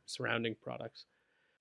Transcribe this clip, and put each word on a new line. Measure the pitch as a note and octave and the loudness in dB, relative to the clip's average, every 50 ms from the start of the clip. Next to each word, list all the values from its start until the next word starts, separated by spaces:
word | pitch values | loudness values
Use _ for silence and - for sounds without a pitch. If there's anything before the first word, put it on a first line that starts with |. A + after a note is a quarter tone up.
| _ | _
surrounding | - - - B2 A#2 A#2 A#2 A#2 A2+ A2 - | -8 -4 -2 2 2 4 4 4 2 0 -2
products. | - - - - - A2+ - - - _ _ _ _ _ _ _ _ _ _ _ | -4 -6 -4 -4 -6 -8 -10 -14 -20 _ _ _ _ _ _ _ _ _ _ _